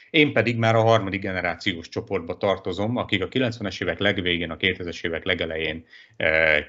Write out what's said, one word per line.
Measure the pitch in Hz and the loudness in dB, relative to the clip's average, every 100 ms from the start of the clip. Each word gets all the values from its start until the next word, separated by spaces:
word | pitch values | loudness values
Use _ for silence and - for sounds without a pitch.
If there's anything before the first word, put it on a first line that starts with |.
| - | 0
én | 160 147 | 4 4
pedig | 113 110 117 | 4 2 2
már | 113 113 | 4 4
a | |
harmadik | 113 113 98 95 | 6 4 2 -4
generációs | 98 92 87 82 104 85 - | -4 -4 -4 -2 -4 -6 -6
csoportba | - - 95 82 90 | -8 -4 -6 -4 -2
tartozom, | 101 92 98 87 107 120 | 0 0 -4 -4 -2 -2
akik | 92 98 | 0 -2
a | 90 | 0
kilencvenes | 131 127 117 101 - | 0 -2 -2 -8 -4
évek | 87 82 | -4 0
legvégén, | 101 98 90 85 82 | 0 0 0 -2 -4
a | 80 | -2
kétezres | 92 90 87 - | -2 -2 -8 -6
évek | 87 80 92 | -6 -4 -2
legelején, | 85 82 80 80 78 - - - - | -2 -2 -4 -4 -6 -12 -20 -18 -2
ö, | 80 80 80 76 | 2 4 4 2